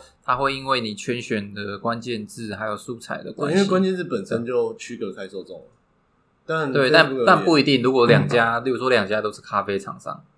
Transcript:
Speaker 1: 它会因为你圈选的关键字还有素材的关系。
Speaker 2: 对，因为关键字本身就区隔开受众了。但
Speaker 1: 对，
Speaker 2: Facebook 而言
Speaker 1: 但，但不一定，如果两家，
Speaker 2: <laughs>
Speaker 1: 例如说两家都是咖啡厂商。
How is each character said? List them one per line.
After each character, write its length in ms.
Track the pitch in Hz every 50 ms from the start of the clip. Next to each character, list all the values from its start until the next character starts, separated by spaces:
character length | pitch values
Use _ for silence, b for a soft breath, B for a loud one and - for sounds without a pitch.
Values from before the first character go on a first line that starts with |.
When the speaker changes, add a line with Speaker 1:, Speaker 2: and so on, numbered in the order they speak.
| B B B B _
Speaker 1:
它 120 | - 127
会 200 | 127 139 135 135
因 100 | 135 135
为 140 | 135 131 123
你 140 | 113 107 104
圈 260 | 98 - 135 120 123
选 320 | 117 - 117 104 101 101
的 240 | 101 104 101 101 101 98
关 200 | 101 117 117 117
键 240 | 113 123 117 107 107
字 300 | 101 - 120 113 104 101
还 140 | 101 110
有 100 | 107 104
素 220 | 101 - - 120 113
材 240 | - - - - -
的 100 | - -
关 160 | - 147 143
系。 60 | 165
Speaker 2:
对， 20 |
因 60 | 196 196
为 40 |
关 160 | 190 185 185 190
键 120 | 190 185
字 80 | 180 170
本 200 | 131 131 104 98
身 220 | - 117 117 120
就 300 | 120 123 120 117 113 113
区 200 | - - - 120
隔 160 | 104 110 98
开 160 | 92 107 98
受 160 | 92 101 95 90
众 140 | - 90
了。 80 | 76 - - _ _ _ _ _ _ _ _ _ _ _ _ _ _ _
但 260 | - 160 160 151 139
Speaker 1:
对， 200 | 131 143 135 131
Speaker 2:
Facebook 20 | 156
而 220 | 165 156 135 135
言 100 | 131 117
Speaker 1:
但， 0 |
但 180 | 190 180 156 -
不 140 | 175 160
一 60 | 143 -
定， 180 | 151 135 123
如 100 | 117 131
果 140 | 135 127 120
两 220 | 120 113 104 101 -
家， 300 | 123 117 117 117 117 117
Speaker 2:
<laughs> 20 |
Speaker 1:
例 80 | 123 131
如 80 | 123
说 140 | 113 127 127
两 160 | 123 113 101
家 120 | 95 107 107
都 120 | 107 104
是 100 | - -
咖 220 | - - 110 101 95
啡 160 | 104 98 95
厂 200 | - - - -
商。 240 | - - - - - _ _